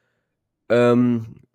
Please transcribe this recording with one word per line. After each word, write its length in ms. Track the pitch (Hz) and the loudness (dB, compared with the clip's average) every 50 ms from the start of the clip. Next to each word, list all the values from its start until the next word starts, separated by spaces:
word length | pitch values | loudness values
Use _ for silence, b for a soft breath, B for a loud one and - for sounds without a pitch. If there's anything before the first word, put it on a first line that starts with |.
| _ _ _ _ _ _ _ _ _ _ _ _ _ - | _ _ _ _ _ _ _ _ _ _ _ _ _ -2
Ähm, 720 | 113 120 120 120 120 120 123 123 120 117 113 113 - - _ _ _ | 0 2 2 2 2 2 0 0 -2 -4 -6 -10 -18 -20 _ _ _